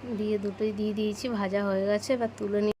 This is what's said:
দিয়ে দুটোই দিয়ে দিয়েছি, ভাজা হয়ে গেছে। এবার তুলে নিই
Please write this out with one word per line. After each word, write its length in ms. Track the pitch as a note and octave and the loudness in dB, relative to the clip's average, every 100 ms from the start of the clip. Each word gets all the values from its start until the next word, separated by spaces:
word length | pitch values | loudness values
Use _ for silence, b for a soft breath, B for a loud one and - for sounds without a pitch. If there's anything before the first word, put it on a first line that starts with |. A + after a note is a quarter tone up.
| B3 G#3+ | -4 -2
দিয়ে 180 | G#3+ G#3+ | 0 0
দুটোই 340 | G3+ G3 A3 G#3 | -2 -2 -2 0
দিয়ে 140 | G#3+ G#3 | -2 0
দিয়েছি, 260 | G#3+ G#3 C4 A3 | 0 -2 -4 0
ভাজা 220 | G3 G3+ G3+ | 0 0 2
হয়ে 160 | F#3+ G3 | 2 2
গেছে। 200 | G#3 G#3 B3+ | 0 2 0
এবার 140 | A3+ - | 0 -2
তুলে 240 | G#3 G#3 G#3+ | 0 2 2
নিই 80 | - | 0